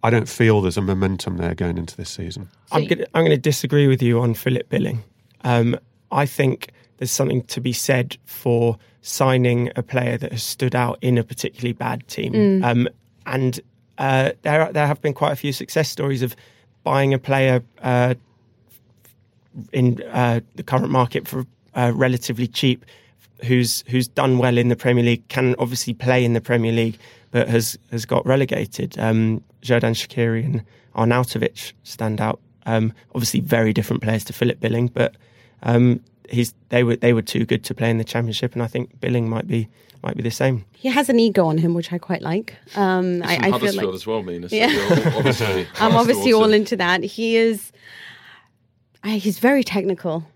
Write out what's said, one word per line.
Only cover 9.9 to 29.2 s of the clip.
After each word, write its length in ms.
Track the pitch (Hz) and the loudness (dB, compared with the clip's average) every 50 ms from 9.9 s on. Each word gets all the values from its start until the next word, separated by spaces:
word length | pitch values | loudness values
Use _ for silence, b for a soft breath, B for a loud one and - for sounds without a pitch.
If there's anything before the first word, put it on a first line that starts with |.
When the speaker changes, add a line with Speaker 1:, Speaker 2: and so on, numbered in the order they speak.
| - 127 123 123 120 117 | -2 -2 -2 -2 -4 -4
Speaker 3:
that 140 | 135 - | -6 -6
has 120 | - 117 - | -8 -8 -8
stood 320 | - - - 135 127 117 | -8 -6 -4 -4 -2 0
out 240 | 127 123 120 - - | 0 0 0 -2 -2
in 160 | - 127 123 120 | 0 2 2 2
a 60 | 113 | 0
particularly 500 | - - - - - - - 123 120 120 | -2 -8 -8 -8 -8 -8 -6 -6 -6 -6
bad 340 | - 123 123 123 120 - _ | -4 -4 -6 -6 -6 -8 _
team. 260 | - - - 107 - | -10 -8 -6 -4 0
Speaker 2:
Mm. 300 | 220 214 202 196 190 185 | 2 2 4 2 2 2
Speaker 3:
Um, 240 | 120 120 120 120 - - _ _ _ _ _ _ | 2 2 2 2 0 -2 _ _ _ _ _ _
and, 340 | - 127 131 135 127 123 - - _ _ _ _ _ _ - | -6 -4 -2 0 -2 -2 -4 -12 _ _ _ _ _ _ -4
uh, 340 | 139 135 135 131 131 - - _ _ | -2 0 2 2 2 0 -2 _ _
there, 280 | 160 147 156 160 165 | 0 2 2 0 0
there 140 | - 156 147 143 | 0 0 0 0
have 140 | 147 147 | 0 -2
been 120 | - 156 139 | -2 -4 -2
quite 180 | - 147 151 | 0 -2 -2
a 40 | 147 | -2
few 160 | 135 - 147 131 | -2 -4 -6 -6
success 360 | - 131 - - 160 156 151 | -6 -8 -4 -2 -2 -2 -2
stories 320 | - - 147 139 139 123 | -2 -6 -4 -4 -2 -2
of 140 | 127 123 - b b b b b b b _ _ _ | -2 -4 -4 b b b b b b b _ _ _
buying 300 | 147 139 139 139 135 135 | 0 0 2 2 2 2
a 40 | 131 | 0
player, 440 | - - 135 135 135 131 127 127 120 _ _ - | 0 0 2 2 4 4 2 2 0 _ _ -8
uh, 320 | - 131 127 123 123 127 127 123 _ _ _ _ _ _ _ _ _ _ _ _ _ _ _ _ _ - _ _ _ _ _ _ _ _ _ 147 - - - | -2 0 2 2 2 2 0 -2 _ _ _ _ _ _ _ _ _ _ _ _ _ _ _ _ _ -20 _ _ _ _ _ _ _ _ _ -16 -16 -6 -2
in, 280 | 139 127 123 120 - - | 2 2 2 2 0 -6
uh, 360 | - - 123 123 120 117 117 113 _ _ | -6 -2 0 0 2 0 -2 -4 _ _
the 80 | - 127 | -14 -8
current 260 | - 131 127 123 - | -2 0 0 0 2
market 380 | - 131 123 120 - - - - | 2 2 2 2 0 -6 -6 -6
for, 180 | - 131 127 - _ _ _ _ _ | -8 -8 -8 -8 _ _ _ _ _
uh, 160 | - 123 120 117 | 0 0 0 2
relatively 520 | - 131 127 127 123 - - 127 107 123 120 | 2 2 2 0 -2 -2 -6 -4 -4 -4 -4
cheap, 380 | - - - 135 123 - - b b b b b b b b b _ _ - | -4 0 0 0 0 0 -4 b b b b b b b b b _ _ -2
who's, 380 | 120 127 123 123 117 - - - - | 0 2 2 2 2 -2 -6 -6 -2
who's 200 | 117 127 123 120 | -2 -2 -2 0
done 300 | _ - 139 131 131 123 | _ 0 2 2 4 4
well 200 | 123 127 120 120 | 4 4 4 4
in 100 | 120 120 | 2 2
the 60 | 120 | 0
Premier 280 | 113 - 131 120 123 120 | 0 0 0 2 2 4
League, 240 | 120 120 - - _ | 2 2 0 -4 _
can 260 | - 135 127 127 123 - | -4 0 0 0 0 0
obviously 340 | 131 120 127 120 - - 117 | -2 -4 -4 -6 -6 -6 -8
play 300 | - - 123 127 127 123 | -4 0 2 2 2 2
in 100 | 117 117 | 2 0
the 80 | 113 | 0
Premier 300 | 107 - 120 120 113 113 | 0 0 0 0 2 0
League, 260 | 113 113 113 113 107 b b b b b b b | 0 0 0 -2 -4 b b b b b b b
but 160 | - 120 120 117 | -2 -2 0 2
has, 300 | 117 117 113 - - - _ _ | 2 0 0 0 -8 -10 _ _
has 140 | - 117 113 | -10 -10 -6
got 200 | - 127 - - | -2 -2 -2 2
relegated. 720 | - 131 139 139 127 120 107 107 104 - - - - - - | 2 2 2 2 0 -2 -4 -6 -6 -6 -8 -8 -8 -6 -4
Um, 440 | 107 113 113 110 | -2 0 2 2